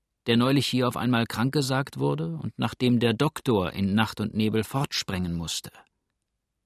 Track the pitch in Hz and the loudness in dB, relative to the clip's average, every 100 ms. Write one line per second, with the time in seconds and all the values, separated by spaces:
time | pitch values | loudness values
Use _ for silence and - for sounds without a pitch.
0 | _ _ - 117 123 143 120 127 123 131 | _ _ 0 2 4 2 2 2 0 0
1 | 127 120 117 - 127 151 131 135 139 - | 0 0 0 0 0 0 0 -2 -2 -4
2 | 143 143 165 160 113 - 117 - 123 120 | -2 -2 -4 -8 -8 -4 -4 0 2 4
3 | 117 110 147 - - 107 90 - 98 104 | 4 2 0 -2 0 2 2 0 2 2
4 | 107 - 107 104 110 110 104 135 143 - | 2 0 -4 -2 0 0 -2 -2 -4 -4
5 | - 95 90 85 82 - - - - _ | -4 -4 -2 -4 -4 -6 -10 -16 -20 _
6 | _ _ _ _ _ _ | _ _ _ _ _ _